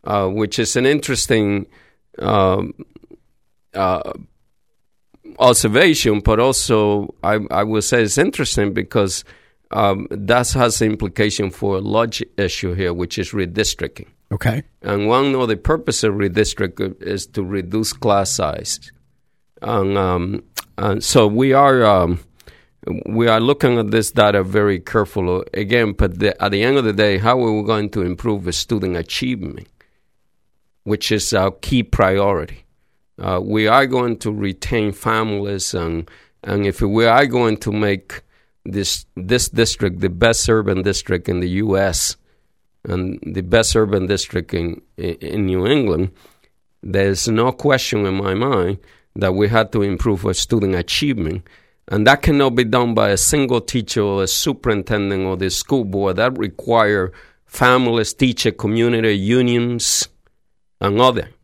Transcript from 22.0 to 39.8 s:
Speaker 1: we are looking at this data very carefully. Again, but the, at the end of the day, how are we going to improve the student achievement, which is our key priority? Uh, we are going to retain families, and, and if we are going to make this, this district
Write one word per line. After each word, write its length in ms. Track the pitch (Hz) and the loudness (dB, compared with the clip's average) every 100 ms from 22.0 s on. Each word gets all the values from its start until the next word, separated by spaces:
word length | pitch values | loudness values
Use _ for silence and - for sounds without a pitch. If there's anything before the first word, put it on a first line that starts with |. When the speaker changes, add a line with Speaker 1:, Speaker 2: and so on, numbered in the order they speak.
| 87 87 - _ - - _ _ - 90 | 2 -2 -6 _ -20 -20 _ _ -10 -8
Speaker 1:
we 240 | - 110 117 | -4 0 2
are 120 | 110 | 4
looking 380 | 120 143 131 120 | 2 2 2 2
at 120 | 107 | 2
this 200 | 110 107 | 0 0
data 320 | - 104 101 | 4 4 4
very 380 | 92 104 104 92 | 0 2 2 0
carefully. 640 | 87 113 101 104 90 90 - | -2 -2 0 -2 -2 -2 -4
Again, 400 | - 101 120 110 | -8 0 0 0
but 260 | 95 98 87 | 0 -2 2
the, 240 | 104 - | -2 0
at 80 | 101 | -2
the 100 | 98 | 0
end 160 | 117 139 | 2 2
of 60 | |
the 100 | 113 | 2
day, 240 | 98 107 95 | 2 2 4
how 200 | 113 127 | 2 2
are 140 | 117 | 2
we 100 | 107 104 | 0 0
going 240 | 110 104 | 0 0
to 100 | 104 | -2
improve 420 | 90 87 117 104 | -4 -4 -4 -4
the 80 | 90 | -4
student 420 | 85 - 110 95 87 | -6 -4 -2 -2 -4
achievement, 720 | 80 - 127 120 82 - - _ _ _ _ _ _ _ _ _ _ _ | -6 -6 -4 -6 -8 -12 -18 _ _ _ _ _ _ _ _ _ _ _
which 280 | - 107 - | -4 -4 0
is 220 | 107 - | -2 0
our 160 | 104 95 | 0 0
key 320 | - - 131 | -2 -2 0
priority? 840 | 113 - 95 98 101 92 76 - _ _ _ _ _ - | 0 2 2 4 2 0 -4 -14 _ _ _ _ _ -10
Uh, 220 | 92 92 | -4 -4
we 240 | 101 107 107 | -2 0 4
are 180 | 127 135 | 4 4
going 300 | 127 123 113 | 0 -2 -2
to 160 | 110 | -4
retain 600 | 104 101 95 - 123 104 | -4 -4 -6 -4 -2 -2
families, 840 | 95 110 110 110 101 101 98 - | -4 -2 -2 0 -4 -4 -6 -4
and, 340 | 98 82 82 85 - _ _ | -4 -4 -4 -8 -18 _ _
and 220 | - 101 | -4 0
if 160 | 101 92 | 0 0
we 240 | 107 107 | 0 4
are 220 | 117 120 143 | 4 6 4
going 320 | 123 117 107 | 2 2 0
to 140 | - | -4
make 500 | 104 104 98 _ - _ _ _ _ | 0 0 -2 _ -20 _ _ _ _
this, 420 | - 98 95 - - - | -8 -6 -4 -6 -10 -12
this 320 | 92 123 - | -2 0 0
district 520 | - 113 - | 0 0 0